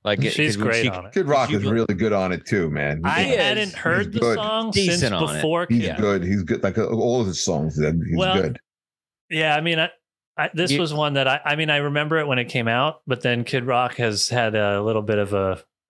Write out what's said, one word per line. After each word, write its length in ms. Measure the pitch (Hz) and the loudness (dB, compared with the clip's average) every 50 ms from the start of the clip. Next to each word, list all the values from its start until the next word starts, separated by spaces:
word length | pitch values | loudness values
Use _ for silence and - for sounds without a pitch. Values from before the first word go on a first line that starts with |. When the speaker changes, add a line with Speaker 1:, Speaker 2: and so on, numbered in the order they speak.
| - | -2
Speaker 1:
Like, 180 | 107 104 - 131 | -2 0 0 0
it, 80 | 110 | -2
Speaker 2:
She's 240 | - - 151 151 104 | 0 0 0 0 0
Speaker 1:
'cause 20 | 101 - | 0 0
when 40 | 120 | 0
Speaker 2:
great 120 | 113 117 113 | 2 2 0
Speaker 1:
she 60 | 104 | 0
Speaker 2:
on 160 | 95 92 90 101 | -2 -4 -10 -4
it. 40 | - | -2
Speaker 3:
Kid 120 | 196 180 143 | -2 0 2
Rock 220 | 147 135 123 107 | 2 2 2 2
Speaker 1:
you 80 | 104 101 | 0 0
Speaker 3:
is 80 | 101 | 0
Speaker 1:
look 80 | 101 110 | 2 2
Speaker 3:
really 220 | 113 113 104 101 | 2 2 0 0
good 180 | 85 113 110 104 | 0 2 2 2
on 180 | 98 92 92 | 2 0 0
it 140 | 90 82 - | -2 -4 -2
too, 240 | - 107 101 85 78 | -2 0 0 0 0
man. 320 | 73 73 71 73 76 78 82 | -2 -2 -2 -2 -2 -2 -2
Speaker 2:
I 200 | - 156 170 - | 0 0 0 2
Speaker 1:
He 80 | 277 | 2
is. 60 | 247 208 | 2 2
Speaker 2:
hadn't 360 | 170 - 208 214 208 190 - | 2 0 0 -2 -2 -4 -6
heard 320 | - - 170 170 190 202 | -4 -2 0 0 0 -2
Speaker 3:
He's 80 | - 196 | -2 -2
Speaker 2:
the 60 | 220 | 0
Speaker 3:
good. 160 | 240 - 220 | 0 2 0
Speaker 2:
song 360 | 208 208 214 220 220 226 226 | 0 -2 -2 -2 -2 -2 -2
Speaker 1:
Decent 280 | 196 202 196 170 170 175 | 0 0 2 2 2 2
Speaker 2:
since 120 | 143 117 | 0 0
Speaker 1:
on 120 | 101 85 80 | 0 0 -2
it. 100 | 76 73 | -2 -2
Speaker 2:
before 320 | 78 - 156 82 85 180 - | -2 -2 0 0 -2 0 0
Speaker 3:
He's 140 | 117 117 107 95 | 0 0 0 0
Speaker 2:
Kid 100 | - - | -2 -2
Speaker 3:
good. 260 | 104 101 101 92 87 | 0 0 0 0 0
He's 200 | 92 101 101 90 | 0 0 0 0
good. 180 | - 113 - - | -2 -2 -2 0
Like, 140 | 98 90 113 | -2 0 0
uh, 80 | 104 | -2
all 340 | - 113 110 127 120 123 127 | -2 0 0 0 0 0 0
of 80 | 110 95 | 0 -2
his 160 | 82 - - | -2 -4 -2
songs, 380 | 98 85 73 78 80 73 76 | -2 0 0 -2 -2 -2 0
uh, 100 | 76 76 82 85 85 - | 0 0 0 0 -2 -2
he's 80 | 85 | 0
Speaker 2:
Well, 240 | 85 185 185 185 98 | 0 0 2 2 0
Speaker 3:
good. 180 | 90 78 120 - _ _ _ _ _ _ _ _ _ _ _ _ _ - | 0 0 -4 -8 _ _ _ _ _ _ _ _ _ _ _ _ _ -6
Speaker 2:
yeah, 260 | 165 156 156 156 147 | -2 0 2 2 2
I 60 | 151 | 2
mean, 180 | 160 170 165 160 | 2 0 0 0
I, 100 | 165 175 - _ _ _ _ _ _ _ - - | 0 -2 -4 _ _ _ _ _ _ _ -6 -4
I, 120 | 151 - - | -4 -4 0
this 180 | 156 175 127 | -2 0 0
Speaker 1:
You 80 | 139 143 | 2 0
Speaker 2:
was 120 | 170 151 147 | 0 0 0
one 200 | 151 151 147 139 | 0 0 0 2
that 120 | 139 135 131 | 2 2 2
I, 140 | 135 151 - | 0 0 0
I 120 | 147 147 | -2 -2
mean, 140 | 156 160 156 | 0 0 2
I 80 | 147 143 | 2 2
remember 400 | 143 147 143 147 151 151 160 160 | 2 0 0 -2 0 0 0 0
it 80 | 151 143 | 0 0
when 100 | 131 123 | 0 0
it 60 | 120 | -2
came 220 | 120 - 127 113 113 | -2 -2 -2 0 2
out, 340 | 113 123 135 156 156 - - - | 2 2 2 0 -2 -4 -4 -4
but 140 | 131 120 | -4 -2
then 220 | - 123 120 120 117 | 0 0 0 0 -2
Kid 220 | - - 131 120 | -2 -2 -4 0
Rock 300 | 131 123 120 123 120 - | 0 0 2 0 0 -2
has 340 | - 120 110 104 98 - - | 0 0 0 0 0 -2 0
had 260 | 117 123 117 110 107 | 0 0 0 2 2
a 260 | 107 104 101 101 101 104 | 2 2 2 2 0 0
little 180 | 110 110 110 | 0 0 0
bit 160 | 104 104 107 104 | 0 0 0 0
of 160 | 101 98 104 | 0 0 0
a, 280 | 98 95 95 92 - - _ _ _ _ - | 0 0 0 -2 -4 -8 _ _ _ _ -6